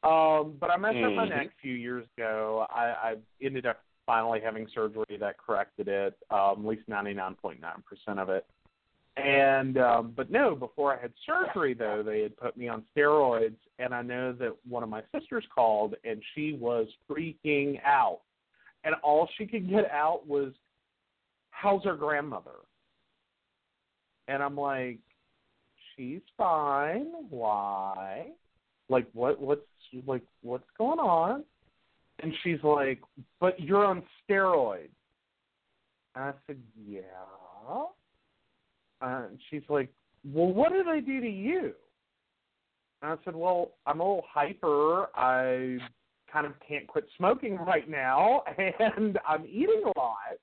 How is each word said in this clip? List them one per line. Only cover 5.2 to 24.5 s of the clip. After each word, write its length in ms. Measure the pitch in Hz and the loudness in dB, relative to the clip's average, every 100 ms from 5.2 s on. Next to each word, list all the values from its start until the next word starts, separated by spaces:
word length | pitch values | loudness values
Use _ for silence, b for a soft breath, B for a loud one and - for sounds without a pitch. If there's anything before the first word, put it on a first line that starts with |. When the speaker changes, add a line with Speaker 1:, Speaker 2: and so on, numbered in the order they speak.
| 101 - | -6 -6
Speaker 1:
corrected 480 | - 104 101 - 98 | -4 -2 -2 -4 -2
it, 280 | 98 98 - - | 0 0 -4 -2
um, 280 | 101 98 98 | 2 2 2
at 60 | 104 | -2
least 220 | 110 - | -6 -4
ninety-nine 460 | 104 101 101 95 | -4 -4 -4 -8
point 260 | 92 98 67 | -6 -10 -10
nine 220 | 82 85 - | -14 -14 -16
percent 300 | 101 - 98 | -16 -8 -4
of 100 | 95 | 0
it. 160 | 95 - _ _ _ _ _ _ - | -2 -4 _ _ _ _ _ _ -4
And, 640 | 139 139 139 135 135 131 | 2 4 6 4 2 2
um, 340 | 123 117 113 117 | 4 4 0 -6
but 140 | 131 | -2
no, 240 | 208 277 147 | 2 2 0
before 380 | 123 - 143 131 | -6 -2 0 0
I 60 | |
had 120 | 120 - - | -4 -12 -4
surgery, 480 | 339 370 202 147 | -2 0 0 0
though, 300 | 117 110 104 107 | 0 -2 -2 -2
they 160 | 107 | 0
had 160 | 107 107 | -2 -4
put 180 | 123 120 | -8 -6
me 120 | 120 | -8
on 160 | 113 110 - | -8 -4 2
steroids, 600 | 147 151 135 117 113 113 _ _ | 6 6 6 4 2 -2 _ _
and 120 | 127 | -6
I 120 | 123 | -4
know 280 | 120 123 127 | -4 -4 -4
that 200 | 123 120 - 123 | -2 -6 -6 -8
one 140 | 120 | -6
of 60 | 113 | -6
my 120 | 107 107 - | -8 -8 -10
sisters 280 | - 240 - - | -6 -8 -4 4
called, 400 | 117 107 107 101 | 4 4 0 -4
and 180 | 117 110 - - | -6 -8 -8 -6
she 180 | 151 | -4
was 320 | 143 120 120 110 - _ | -2 -2 0 -2 -6 _
freaking 720 | 147 165 156 156 147 143 139 | -6 -6 -6 0 2 2 0
out. 360 | 143 143 117 87 _ _ _ b b b | 4 4 4 0 _ _ _ b b b
And 100 | 156 156 | -4 -2
all 240 | 151 151 165 - | 4 4 4 -2
she 120 | 214 | -6
could 200 | 226 180 | -4 0
get 220 | 202 190 | 2 2
out 380 | 143 156 170 156 | 2 0 0 -2
was, 260 | 143 139 135 _ _ _ _ _ _ _ _ _ | -2 -2 -8 _ _ _ _ _ _ _ _ _
"How's 340 | - 202 196 196 | -2 2 2 2
her 100 | 165 | -2
grandmother?" 640 | 151 147 147 107 - 50 _ _ _ _ _ _ _ _ _ _ _ _ _ _ _ _ - | 0 -2 -2 -8 -12 -20 _ _ _ _ _ _ _ _ _ _ _ _ _ _ _ _ -6
And 160 | 139 | -4
I'm 120 | 143 | -2